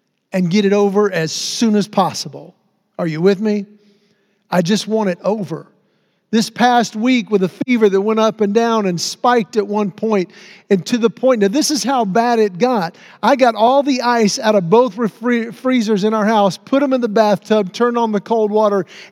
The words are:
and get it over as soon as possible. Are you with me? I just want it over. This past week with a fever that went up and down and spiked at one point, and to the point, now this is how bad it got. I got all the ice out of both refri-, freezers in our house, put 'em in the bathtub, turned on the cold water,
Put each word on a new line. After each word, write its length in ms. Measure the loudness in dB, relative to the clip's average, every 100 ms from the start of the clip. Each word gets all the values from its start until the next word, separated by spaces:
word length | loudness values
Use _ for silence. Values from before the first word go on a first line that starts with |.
| _ _ _
and 160 | -2 0
get 160 | 2
it 80 | 2
over 380 | 2 2 2 0
as 220 | -2 -4
soon 420 | -6 -8 -2 0
as 140 | 0 0
possible. 680 | 0 -2 -2 -12 -16 -20 _ _ _ _ -8
Are 60 | -6
you 120 | 0
with 200 | 0 0
me? 260 | -2 -4 -6 _ _ _ _ _ _ _ -4
I 140 | -2
just 240 | 0 -2 -2
want 240 | -2 -2
it 80 | -4
over. 420 | -4 -4 -6 -10 -14 _ _ _ _ _ -4
This 200 | -2 -2
past 440 | 0 2 2 0
week 360 | -2 0 0 0
with 100 | -2
a 60 | -2 -4 -2
fever 220 | 2 2
that 120 | 2
went 200 | 0 0
up 200 | 0 0
and 140 | -2
down 320 | 0 0 0 -2
and 140 | -4
spiked 560 | -6 -2 0 0 0 -4
at 100 | -2
one 240 | -2 -4
point, 400 | -4 -2 -2 -2 -10 -20 -10 -2
and 160 | -2 0
to 120 | 0
the 120 | 0
point, 300 | 0 0 2
now 80 | 2
this 240 | 0 -2
is 100 | -2
how 220 | -2 -2
bad 340 | 0 0 2 2
it 200 | 0 0
got. 360 | 0 0 -4 -10 -20 -2
I 100 | 0
got 220 | 4 2 4
all 260 | 2 2
the 200 | 0 0
ice 360 | 0 2 0 0
out 160 | 0
of 160 | 0 4
both 240 | 2 2
refri-, 580 | -2 -6 -4 -2 -2 -4
freezers 520 | -6 -2 0 0 0
in 100 | 0
our 120 | 0 2
house, 320 | 2 2 -2
put 160 | -2 0
'em 120 | 0
in 80 | 0
the 80 | 0
bathtub, 640 | 2 2 0 0 -2 -2
turned 260 | -2 -2 0
on 140 | -2
the 80 | -2
cold 320 | -2 -2 0
water, 340 | 2 2 0 -4 -12 -6